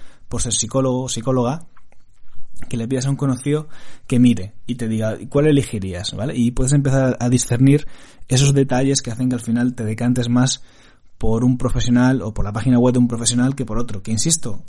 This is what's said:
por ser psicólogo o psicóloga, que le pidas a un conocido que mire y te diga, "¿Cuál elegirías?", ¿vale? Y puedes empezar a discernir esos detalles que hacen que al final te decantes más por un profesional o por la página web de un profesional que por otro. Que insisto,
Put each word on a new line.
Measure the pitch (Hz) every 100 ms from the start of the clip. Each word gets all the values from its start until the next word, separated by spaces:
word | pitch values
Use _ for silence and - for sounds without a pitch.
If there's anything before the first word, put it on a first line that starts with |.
| - - -
por | 117
ser | 120
psicólogo | - 110 131 131 127
o | 127
psicóloga, | 117 113 131 120 160 - - - - - - - - - - -
que | 117
le | 113
pidas | 127 131
a |
un | 135
conocido | 139 127 143 151 151 - - - -
que | 123
mire | 123 120 95 - -
y | 123
te | 113
diga, | 110 110 104 120
"¿Cuál | 143 151
elegirías?", | 143 - 107 95 90 101 -
¿vale? | 120 123
Y | 117
puedes | 117 127
empezar | 143 139 135 131 -
a | 120
discernir | 123 - 120 135 147 - - - - -
esos | 127 143
detalles | 139 135 127 135 135
que | 120
hacen | 117 127
que | 123
al |
final | - 117 123
te | 123
decantes | 110 107 120 127 120
más | 120 131 - - - - - - -
por | 113 113
un | 123 127
profesional | 127 120 110 120 127 131
o | 98
por | 107
la | 104
página | 107 131 123
web | 123
de | 123
un | 120
profesional | 117 117 123 127
que | 139
por | 98 107
otro. | - 98
Que | -
insisto, | 113 165 160 120 101